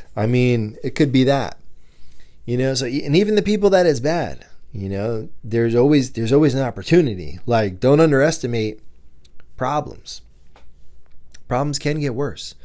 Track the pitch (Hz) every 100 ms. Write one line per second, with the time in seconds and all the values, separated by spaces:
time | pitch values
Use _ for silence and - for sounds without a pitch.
0 | - - 113 123 123 120 107 110 131 -
1 | 143 127 127 139 101 - - - - -
2 | - - - - - 123 131 131 127 139
3 | 147 156 208 214 202 208 202 190 180 131
4 | 139 170 120 - - - - 101 98 98
5 | 110 113 - - 110 117 117 117 139 151
6 | 127 - 113 139 156 131 127 101 - 170
7 | 143 92 78 90 - 117 104 92 123 147
8 | 160 139 151 160 123 117 107 - - -
9 | - - - - - - 127 151 - -
10 | - - - - - - - - - -
11 | - - - - - 127 147 143 147 151
12 | 143 117 139 - - -